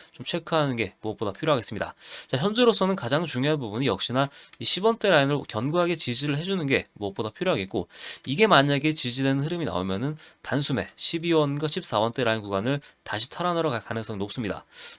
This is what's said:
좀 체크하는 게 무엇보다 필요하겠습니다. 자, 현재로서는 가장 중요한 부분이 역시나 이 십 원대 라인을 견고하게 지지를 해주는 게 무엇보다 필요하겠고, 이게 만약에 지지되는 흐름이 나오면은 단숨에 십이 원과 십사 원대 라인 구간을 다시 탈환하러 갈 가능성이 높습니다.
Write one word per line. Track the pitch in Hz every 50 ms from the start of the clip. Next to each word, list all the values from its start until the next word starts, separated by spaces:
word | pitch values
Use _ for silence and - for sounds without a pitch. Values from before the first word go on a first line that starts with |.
| - - -
좀 | - -
체크하는 | - - 170 165 - - 160 151 139 127 117
게 | 110 92 - _
무엇보다 | - 107 104 - 113 101 95
필요하겠습니다. | - - 151 151 123 107 - 113 98 90 82 - _ - - - - - -
자, | - 127
현재로서는 | 147 202 220 226 247 233 208 - 190 185 190
가장 | 185 - 117 131 156 175
중요한 | 160 - 123 131 147 156 151
부분이 | 127 107 101 113 139 127
역시나 | 98 92 - - 117 127 139 139 - - - - - -
이 | 120
십 | - - 180 185
원대 | 226 233 226 - 202
라인을 | 180 151 139 135 147 139 - -
견고하게 | - 110 113 139 151 175 175 170 175 156
지지를 | - - 120 123 139 147 143 143
해주는 | 165 185 196 185 156
게 | 135 135 98 - - -
무엇보다 | - 104 101 98 - 113 107
필요하겠고, | - - 180 185 170 117 95 95 - 107 85 - - - - - - - -
이게 | - 131 160 220 214
만약에 | 180 143 135 143 143 139 139 156 151
지지되는 | 156 - 123 120 127 135 135 135 139 139
흐름이 | 156 170 175 165
나오면은 | 110 87 90 92 95 95 98 120 147 156 151 - - - _ -
단숨에 | - - 135 143 - 147 110 85 - -
십이 | - - - - 170 160 175 165
원과 | 156 151 139 143 143 151 151
십사 | 151 190 170 - - 107
원대 | 107 117 117 - 127
라인 | 117 110 110
구간을 | 101 101 98 98 101 123 139 139 - - - _ -
다시 | - - 104 107 -
탈환하러 | - - 175 180 175 165 160 156
갈 | 123 110 -
가능성이 | - 110 113 113 107 110 101
높습니다. | 98 - - - 120 101 85 80 - _ - - - - -